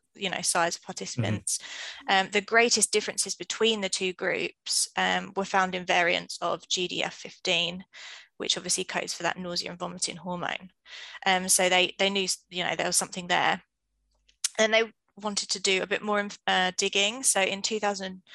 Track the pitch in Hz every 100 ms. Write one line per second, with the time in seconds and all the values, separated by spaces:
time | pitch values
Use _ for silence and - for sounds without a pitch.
0 | _ - 190 - 170 180 170 - - -
1 | 185 - 107 104 - - - - - -
2 | - 196 185 208 196 226 240 220 - 214
3 | 208 - 196 - 175 - 226 220 190 -
4 | 185 175 190 - 165 - - - - -
5 | 185 185 185 196 196 196 185 185 180 180
6 | 175 180 180 - 175 175 - - 180 175
7 | - - - - - 170 170 185 - -
8 | - - - - - 185 180 - 180 -
9 | - - 170 - 180 175 180 175 180 180
10 | - 165 180 175 - - 185 _ - -
11 | - - 196 185 185 - 180 180 180 -
12 | 196 196 185 - _ 180 175 165 170 175
13 | 180 190 175 175 175 175 - _ _ _
14 | _ _ _ _ - - 220 220 226 -
15 | _ - 208 202 - 202 196 185 185 202
16 | 208 208 202 - - 190 185 185 196 196
17 | 202 247 269 196 190 196 - 214 208 196
18 | 190 190 -